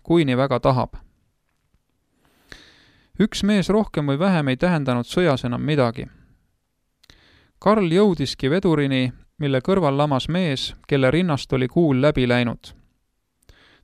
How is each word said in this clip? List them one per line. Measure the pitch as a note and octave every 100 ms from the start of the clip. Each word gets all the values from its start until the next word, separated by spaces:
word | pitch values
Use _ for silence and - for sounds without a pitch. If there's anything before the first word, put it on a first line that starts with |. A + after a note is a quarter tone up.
kui | - E3+ C#3+
nii | B2
väga | C3+ B2
tahab. | C#3 B2+ A2+ - - _ _ _ _ _ _ _ _ _ _ _ _ _ _ - - _ _ _ _ -
Üks | G#3+ -
mees | G3 G#3 E3+
rohkem | G#3 - - C#3+
või | C#3
vähem | G3 F3 C#3
ei | B2+
tähendanud | F3+ E3 C3 B2 A#2+
sõjas | - F3 C3 B2
enam | A#2+
midagi. | B2+ D3 A#2+ A#2+ - - - _ _ _ _ _ _ _ _ _ _ _ _ _
Karl | F#3+ G#3+ F3
jõudiski | F3 G#3+ E3+ C3 - C3+
vedurini, | F3 F#3+ D3+ C#3 C3 B2+ - _ -
mille | C#3+ C3
kõrval | D3+ F#3+ D3+ C#3
lamas | D3 C3+ -
mees, | F3 F3 C3 - - -
kelle | C#3+ C3
rinnast | D#3 F3+ C#3 -
oli | C3 B2+
kuul | E3+ E3 B2+
läbi | D3 C#3+ B2
läinud. | A#2+ A#2+ - - - _ _ _ _ _ _ _ _ _ _